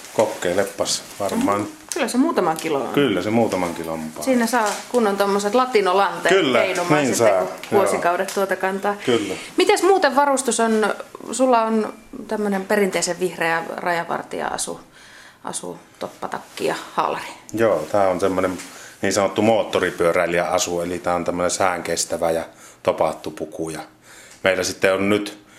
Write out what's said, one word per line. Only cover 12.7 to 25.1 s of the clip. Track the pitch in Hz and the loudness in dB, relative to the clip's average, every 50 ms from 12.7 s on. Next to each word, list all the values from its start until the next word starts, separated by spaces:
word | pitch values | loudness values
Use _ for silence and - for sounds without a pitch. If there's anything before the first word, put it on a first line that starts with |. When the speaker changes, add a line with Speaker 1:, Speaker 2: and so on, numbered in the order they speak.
| 214 208 202 185 185 175 175 180 170 170 | 2 2 2 2 0 -2 -2 -2 -2 -2
Speaker 2:
vihreä | 185 175 165 170 165 165 165 165 - - - | -2 -4 -2 -2 0 0 0 0 -2 -6 -8
rajavartija-asu, | - - 180 175 170 170 - - - - - - - 151 - - - - - - - - - - - - - - - - - - _ - | -6 -2 -2 -2 -2 -2 -4 -6 -6 -6 -8 -8 -6 -4 -4 -4 -4 -6 -8 -8 -12 -14 -20 -20 -20 -20 -20 -20 -20 -20 -20 -20 _ -12
asu, | - - - - 90 87 - - - - - | -10 -10 -8 -10 -10 -12 -14 -16 -20 -14 -12
toppatakki | - - - - 98 95 - - - - - - - | -12 -12 -10 -10 -8 -8 -8 -8 -10 -12 -10 -4 -4
ja | 156 165 - - - - | -2 -4 -4 -8 -6 -4
haalari. | 165 156 151 143 - - - - - - - 110 | -2 -2 -2 -2 -4 -8 -12 -14 -16 -18 -10 -2
Speaker 1:
Joo, | 107 113 107 90 78 78 - | 2 2 4 4 2 0 0
tää | - 104 98 | 2 2 4
on | 95 90 85 | 4 2 2
semmonen | 95 95 92 92 92 92 90 85 - - - - - - - - | 0 0 2 2 0 0 -2 -4 -10 -14 -16 -18 -20 -18 -12 -4
niin | - 98 95 | -2 0 2
sanottu | 104 98 92 - 113 | 2 0 2 2 2
moottoripyöräilijäasu, | 104 113 113 101 87 - - 92 90 87 85 - 87 85 85 90 85 82 87 87 80 76 85 90 - 87 87 87 | 4 4 4 4 2 0 0 0 0 0 0 2 2 2 2 2 0 2 0 0 0 2 0 0 0 0 -2 -4
eli | 85 87 90 87 | -4 -4 -6 -4
tää | - 90 87 | -2 -2 -2
on | 87 82 | -2 -2
tämmönen | 87 87 87 90 87 | -4 -2 -2 -2 -2
säänkestävä | - - 98 92 87 85 82 85 85 - - - 90 80 85 82 | 0 0 0 0 0 -2 -4 -4 -4 -4 -4 -4 -4 -2 0 0
ja | 82 82 80 - - - - - - _ - | 0 -2 -4 -8 -14 -20 -20 -20 -14 _ -2
topattu | 90 85 - 87 80 78 - - 80 | -2 0 0 0 -2 -2 -4 -10 -12
puku. | 78 - 82 - - - 82 80 | -10 -10 -12 -10 -8 -8 -8 -8
Ja | 78 73 - - - _ _ - - - - - - - - | -8 -10 -12 -14 -20 _ _ -20 -20 -20 -20 -20 -14 -2 0
meillä | 95 92 92 90 | 0 2 2 0
sitten | - 90 - - 95 95 | -4 -2 0 2 2 2
on | 95 98 | 2 2
nyt | 101 | 2